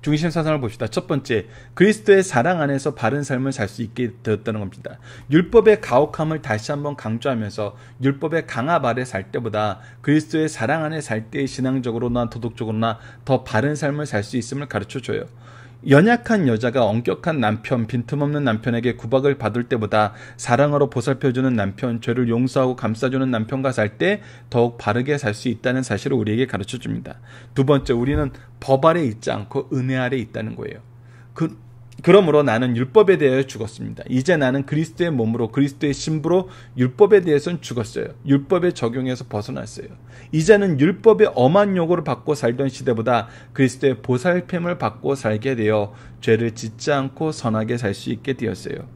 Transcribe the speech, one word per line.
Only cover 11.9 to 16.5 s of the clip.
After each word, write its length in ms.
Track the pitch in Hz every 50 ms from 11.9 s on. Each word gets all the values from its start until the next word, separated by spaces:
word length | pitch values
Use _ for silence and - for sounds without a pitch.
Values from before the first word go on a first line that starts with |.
| 113 117 120 120 120 123 120 113
도덕적으로나 680 | - 117 110 117 113 - 117 107 110 110 113 113 110 - - - - - -
더 180 | - 147 - -
바른 320 | - - 110 117 143 151
삶을 300 | 139 156 143 143 147 151
살 180 | 143 - 104 101
수 140 | - -
있음을 300 | 127 113 - 135 139 147
가르쳐줘요. 580 | 135 - 104 110 - - - - - 104 104 - - - - - - - - - - - - -
연약한 600 | 156 135 143 170 226 240 240 240 - 233 208 170
여자가 380 | 127